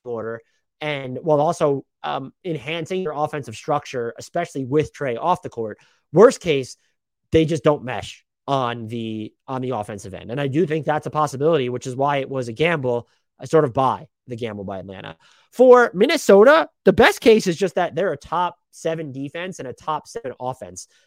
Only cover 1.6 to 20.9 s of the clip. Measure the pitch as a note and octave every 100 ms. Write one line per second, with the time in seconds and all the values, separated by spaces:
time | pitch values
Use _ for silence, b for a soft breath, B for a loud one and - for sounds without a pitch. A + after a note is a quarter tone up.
1.6 | D#3 C#3 - _ D3 C#3+ C3+ - F#3 D#3
2.6 | A#2+ E3+ D#3+ F#3+ F#3 C#3+ D3+ D3+ C3 A2
3.6 | - D3 - B2+ A#2 - - E3+ F3 C#3
4.6 | B2+ D3 C#3 - C#3 A#2 D#3+ F3+ - -
5.6 | A2 G#2 b b _ D#3 A#3 - F3+ C#3+
6.6 | B2+ - _ _ _ _ _ D#3+ D#3+ D#3+
7.6 | D#3 D3 A#2 A2 F#2 - _ _ - C#3
8.6 | B2 A#2+ A2 A#2 A2+ A2 G#2+ - - C3
9.6 | B2+ A#2+ G#2+ G#2 G2+ F2 F#2 B2 C#3+ C3
10.6 | F3 D#3 D3 D3+ D#3 D3+ D3 B2+ D3+ D#3+
11.6 | B2 B2 C3 B2 C#3 C#3+ C3+ C3+ A#2+ A2
12.6 | D#3+ E3 B2+ A#2+ - _ _ _ C3 D#3+
13.6 | D3 A#2 C3 G2+ - _ - A#2+ A#2 G#2
14.6 | G2 F#2+ G2 F#2+ G#2+ E2 b b b -
15.6 | B3+ B3 A#3 E3+ B3 E4 - G3 A3+ D#4+
16.6 | - _ - E3+ C4+ G4+ B3+ A3 F#3+ D#3+
17.6 | F#3+ - E3+ C#3 F#3+ D3 - D#3+ F3+ -
18.6 | _ - E3 D#3+ D#3 C3 C#3 E3+ F#3 F3+
19.6 | C3+ A#2+ - D3+ - A3+ C3 - B2 C3
20.6 | F#2 F#2 -